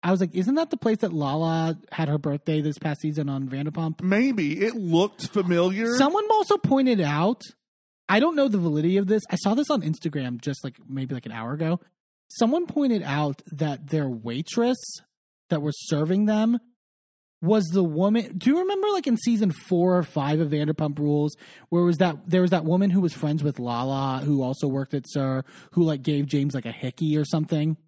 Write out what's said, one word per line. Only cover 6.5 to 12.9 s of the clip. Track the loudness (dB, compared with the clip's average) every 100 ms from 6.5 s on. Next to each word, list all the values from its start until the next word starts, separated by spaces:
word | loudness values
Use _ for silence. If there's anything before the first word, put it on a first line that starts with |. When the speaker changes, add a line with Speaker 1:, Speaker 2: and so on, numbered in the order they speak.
| 0
Speaker 1:
pointed | 2 2 4 2
out, | 2 2 0 0 -8 _ _ _ _ _ 0
I | 2
don't | 4 2
know | 2
the | 2
validity | 0 0 2 2
of | 2
this. | 0 -2
I | -2
saw | 0
this | 0 0
on | 0
Instagram | -2 -4 -4 -4 -6 -6
just, | -6 -8
like, | -10 -14 -12
maybe, | -8 -6
like, | -8 -10
an |
hour | -10 -8
ago. | -4 -2 -2 _ _ _ _ _
Someone | 0 2 2 -2
pointed | 0 0